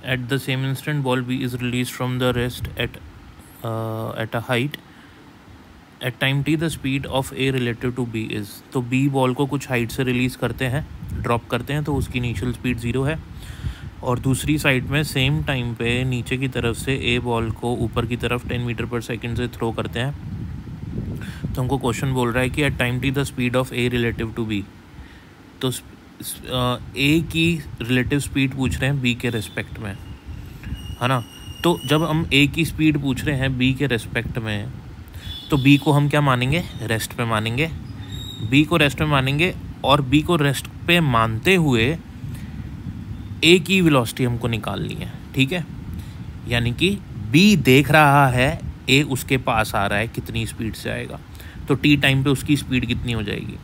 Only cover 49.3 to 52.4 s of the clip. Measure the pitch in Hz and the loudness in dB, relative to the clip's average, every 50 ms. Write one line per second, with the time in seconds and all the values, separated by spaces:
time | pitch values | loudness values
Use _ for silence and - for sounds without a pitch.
49.3 | 139 123 - 135 117 110 107 - - 107 98 101 101 101 110 117 - - 101 - | 0 0 2 0 2 2 0 2 0 0 0 2 0 0 -2 -2 -6 -8 -8 -6
50.3 | 110 117 110 110 - - 113 107 98 - - 117 113 120 123 - - - - - | -4 -4 -4 -4 -6 -6 -6 -6 -6 -6 -6 -6 -6 -6 -8 -8 -12 -14 -14 -16
51.3 | - - - - - - - - 147 - - 147 147 139 143 139 135 135 135 143 | -16 -16 -16 -14 -14 -12 0 0 0 4 6 4 4 6 6 4 4 4 4 2
52.3 | 135 127 | 2 2